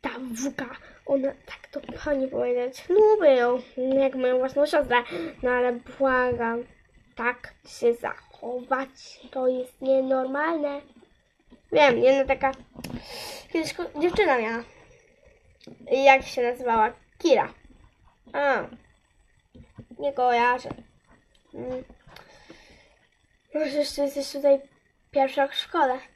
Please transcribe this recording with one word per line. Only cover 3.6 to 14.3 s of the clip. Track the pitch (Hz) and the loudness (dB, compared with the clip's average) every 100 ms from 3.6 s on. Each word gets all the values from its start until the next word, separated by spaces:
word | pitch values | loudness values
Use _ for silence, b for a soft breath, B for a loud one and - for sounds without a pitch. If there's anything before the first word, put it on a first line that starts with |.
| 247 - | -4 -6
jak | 254 269 269 | 0 2 2
moją | 262 254 254 | 0 0 0
własną | 262 262 294 | 0 2 2
siostrę, | 311 262 240 240 339 170 B | 2 2 2 0 -8 -8 B
no | 247 | -2
ale | 247 247 | 0 0
błagam, | 240 - - 269 254 247 240 233 233 240 _ _ _ _ - | -2 -8 -2 0 2 0 0 -2 -4 -8 _ _ _ _ -6
tak | 233 - - _ - | -4 -4 -12 _ -20
się | - 233 | -2 0
zachować, | 233 - - _ - 233 247 247 262 269 - - - 254 | 0 -4 -10 _ -16 -10 -10 -4 -4 -4 -12 -20 -20 -14
to | 269 254 | -2 -2
jest | 254 254 _ | -2 -6 _
nienormalne. | 262 269 262 262 262 269 311 330 294 285 - - _ _ _ _ _ - _ | 0 2 2 0 0 -2 -2 -2 -4 -6 -14 -20 _ _ _ _ _ -20 _
Wiem, | 302 294 233 | 4 6 6
jedna | 240 277 | 4 4
taka, | 269 262 269 269 - - - B B B B B B | 2 0 0 -4 -14 -16 -12 B B B B B B
kiedyś | 330 311 | -4 -4
ko-, | - 349 294 | -8 -10 -2
dziewczyna | 339 349 381 | -2 2 2